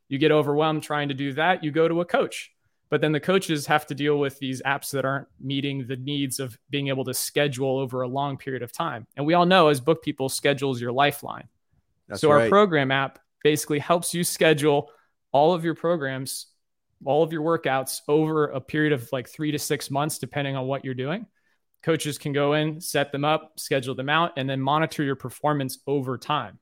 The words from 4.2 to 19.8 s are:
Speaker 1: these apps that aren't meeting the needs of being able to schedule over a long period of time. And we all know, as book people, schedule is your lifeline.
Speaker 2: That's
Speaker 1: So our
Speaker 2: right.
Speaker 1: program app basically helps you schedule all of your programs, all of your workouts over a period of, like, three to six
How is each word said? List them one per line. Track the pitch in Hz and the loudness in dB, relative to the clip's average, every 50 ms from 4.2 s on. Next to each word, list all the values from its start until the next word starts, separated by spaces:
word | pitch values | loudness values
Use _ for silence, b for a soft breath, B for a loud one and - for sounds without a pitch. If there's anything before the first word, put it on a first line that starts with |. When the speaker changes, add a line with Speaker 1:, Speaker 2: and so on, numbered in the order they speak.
| 139 139 131 - | 0 -4 -4 -6
Speaker 1:
these | 139 131 131 127 | -6 -6 -6 -4
apps | - 135 139 139 - - | -2 -2 -4 -2 -4 -4
that | - 139 127 | -4 -2 -2
aren't | 135 139 135 135 - _ - | -2 -2 -4 -6 -12 _ -12
meeting | - 135 139 139 139 143 139 139 127 117 | -8 -6 -4 -4 -4 -4 -4 -6 -6 -8
the | 135 | -8
needs | 127 127 139 147 143 143 135 123 - | -8 -6 -6 -4 -4 -4 -4 -4 -6
of | 135 123 107 - _ _ | -8 -8 -10 -16 _ _
being | 131 143 139 | -6 -4 -2
able | 139 135 131 131 | -2 -2 -2 -4
to | 131 123 | -4 -4
schedule | - - - - 147 147 147 131 123 139 135 131 135 | -6 -6 -2 0 0 0 0 0 -2 -2 -2 0 -2
over | 135 120 127 127 | -4 -4 -4 -6
a | 127 123 | -6 -4
long | 127 139 143 143 135 | -4 -4 -4 -4 -6
period | 127 - 139 131 123 | -8 -8 -8 -8 -8
of | 123 120 | -8 -8
time. | - - - - 135 117 117 - _ | -6 -6 -4 -4 -6 -8 -10 -12 _
And | 139 143 | -4 0
we | 151 170 | 2 4
all | 175 175 | 4 6
know, | 175 185 190 165 151 | 6 8 8 8 6
as | 147 131 | 6 4
book | 123 151 165 160 - | 2 2 0 2 -2
people, | 151 143 - 135 131 | -6 -4 -4 -4 -4
schedule | - - - 147 143 131 143 139 | -2 0 0 0 2 2 0 -2
is | 131 117 | -2 -2
your | 120 123 | -4 -2
lifeline. | 120 131 143 147 - - - - - - 135 - _ _ _ _ _ _ _ _ _ _ _ | 2 2 2 2 2 -2 -8 -12 -12 -12 -16 -18 _ _ _ _ _ _ _ _ _ _ _
Speaker 2:
That's | - - 95 | -12 -4 2
Speaker 1:
So | - 151 | 4 6
our | 147 | 6
Speaker 2:
right. | 143 117 110 | 6 6 6
Speaker 1:
program | 196 202 214 196 165 147 139 131 | 6 6 6 6 4 2 2 2
app | 135 139 135 131 - - _ _ _ _ | 0 0 0 -4 -6 -12 _ _ _ _
basically | - 147 151 147 - - 151 147 | 2 2 2 2 0 -2 -2 -2
helps | 135 - 170 180 170 - - | 2 2 0 2 0 -2 -2
you | 170 | -2
schedule | 175 - - - 180 160 160 143 143 151 143 143 147 b b b b b b _ _ _ | -2 -2 0 2 4 4 4 4 4 4 2 2 0 b b b b b b _ _ _
all | - 135 147 165 | 2 4 4 4
of | 180 170 165 | 2 0 -2
your | 170 156 | -4 -4
programs, | - - 165 175 170 139 135 131 131 135 - - - - - _ _ _ _ _ _ _ _ _ _ - | -2 -2 -2 -2 -2 -2 -4 -6 -6 -8 -8 -10 -12 -14 -16 _ _ _ _ _ _ _ _ _ _ -2
all | 139 135 151 165 | 0 2 2 2
of | 156 | 2
your | 165 160 | 0 -2
workouts | 151 165 165 156 - 143 131 135 135 - - - - | 0 0 -2 0 0 -2 -2 -2 -2 -4 -8 -8 -2
over | - 147 156 156 156 156 156 147 | 2 2 2 2 2 2 0 0
a | 143 - 135 | 0 -2 -6
period | - - - 151 151 151 | -8 -4 -2 0 2 2
of, | 147 131 113 - | 0 0 -2 -6
like, | - 127 120 - | -6 -8 -8 -10
three | - - 156 151 | -10 -6 -4 -4
to | 147 147 | -4 -4
six | - - 156 139 | -2 -4 -4 -4